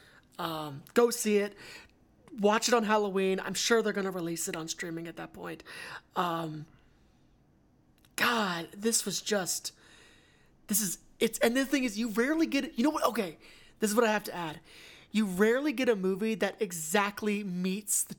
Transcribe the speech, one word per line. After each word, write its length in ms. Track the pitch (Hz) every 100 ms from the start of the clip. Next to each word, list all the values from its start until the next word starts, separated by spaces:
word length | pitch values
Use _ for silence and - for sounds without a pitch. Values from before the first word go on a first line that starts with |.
| - - _ -
Um, 440 | 170 156 151 139 -
go 160 | - 240
see 260 | 233 214 202
it. 160 | 208 - - - - _ _ _ - 262
Watch 280 | 202 220 226
it 60 |
on 100 | 240
Halloween. 560 | 214 214 202 190 190 190
I'm 100 | -
sure 280 | 180 - 233
they're 100 | 214
gonna 180 | 202 190
release 380 | 185 170 165 -
it 80 | 175
on 120 | 160
streaming 380 | - 175 165 170
at 100 | 165
that 160 | 165
point. 300 | 190 175 156 - - - - _ -
Um, 500 | 175 165 160 156 151 - _ _ _ _ _ _ _ _ _ _ _ _ _ -
God, 520 | 240 233 196 170 165 202
this 280 | 226 226
was 160 | 202 165
just, 520 | - 208 175 - - - - - - - _ _ _ _ -
this 140 | 202
is, 180 | 196 - - -
it's, 200 | 226 -
and 160 | 233 254
the 80 |
thing 200 | 269 285
is, 140 | 254 202
you 100 | 233
rarely 360 | 208 262 320 269
get 180 | 277
it. 80 | 277 -
You 80 |
know 60 | 285
what? 140 | 302
Okay, 340 | - 233 185 147 - - - -
this 100 | 214
is 60 | 208
what 80 |
I 80 | 220
have 120 | 208
to 100 | -
add. 260 | 175 165 165 - - - - -
You 120 | 208
rarely 480 | 208 180 220 247 302
get 160 | 226 247
a 80 | 208
movie 380 | 185 190 220 226
that 180 | 196 -
exactly 840 | 202 170 - 208 202 202 214 208
meets 640 | 202 180 185 196 208 -
the 100 | -